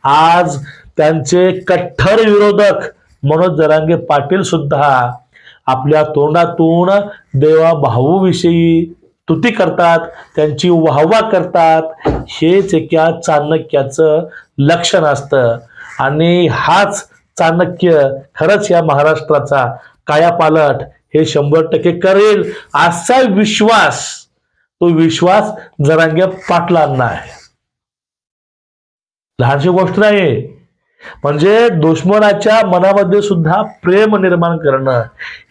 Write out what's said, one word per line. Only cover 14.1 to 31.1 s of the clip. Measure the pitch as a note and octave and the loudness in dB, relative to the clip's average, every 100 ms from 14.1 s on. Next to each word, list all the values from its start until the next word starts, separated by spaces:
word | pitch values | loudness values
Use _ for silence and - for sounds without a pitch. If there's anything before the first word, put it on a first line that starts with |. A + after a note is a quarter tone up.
| D#3 D#3+ - _ - | 0 -4 -16 _ -2
लक्षण | C#3+ E3+ E3+ F#3+ | 0 0 0 0
असतं | D3+ C3 - C3+ A#2+ A#2 - - - - | 0 -2 -2 0 0 -2 -10 -20 -18 -6
आणि | C3 D3+ E3+ F3 D#3+ | -4 0 2 2 0
हाच | - - F#3 G3 - - _ _ - | -2 0 0 0 -4 -14 _ _ -2
चाणक्य | E3 E3+ F3 F3 F3+ D#3 C3+ C3+ - - | 0 0 -2 0 2 2 2 -4 -12 -4
खरंच | D#3+ G3+ G#3 | 0 0 2
या | E3+ | 0
महाराष्ट्राचा | D#3+ C#3+ D3+ D#3 - D3 - C#3+ A#2+ - - _ - | 2 2 2 0 0 -2 0 -2 -2 -6 -18 _ -2
कायापालट | D3+ E3+ F3 D#3 D#3+ D3 C3+ - _ _ | 2 2 2 2 2 0 -2 -8 _ _
हे | D3+ D#3+ | -2 0
शंभर | D3 C#3+ D#3+ | -2 0 0
टक्के | D#3+ - F3+ | 0 -2 -2
करेल | F3 F#3+ G3 G#3+ G3 E3+ - - | -2 0 2 2 2 -2 -10 -6
असा | D3 E3+ - - B3+ | -2 0 -2 0 2
विश्वास, | B3+ F#3+ G#3+ - G#3+ A3 D#3 - - - _ _ _ _ _ - | 2 0 0 0 2 2 0 -2 -12 -16 _ _ _ _ _ -2
तो | F3 | 0
विश्वास | D#3+ E3 - F3 G#3 G#3+ - - - C#3+ | 2 2 2 2 2 0 -8 -16 -4 0
जरांगे | D#3+ D#3+ D#3+ F#3 | 2 2 0 -2
पाटलांना | F#3 - F3 E3+ E3+ D3 C3 | -4 -4 -2 0 0 0 -2
आहे. | A#2 F2+ - - - _ _ _ _ _ _ _ _ _ _ _ _ _ _ _ _ _ _ - | -4 -6 -14 -20 -20 _ _ _ _ _ _ _ _ _ _ _ _ _ _ _ _ _ _ -4
लहानशी | B2+ C#3 F3 | -2 0 0
गोष्ट | F#3 F3+ F3+ | 0 0 0
नाही, | G#3 G3+ E3 A2+ - - _ _ _ _ - | 2 2 0 -2 -8 -18 _ _ _ _ -20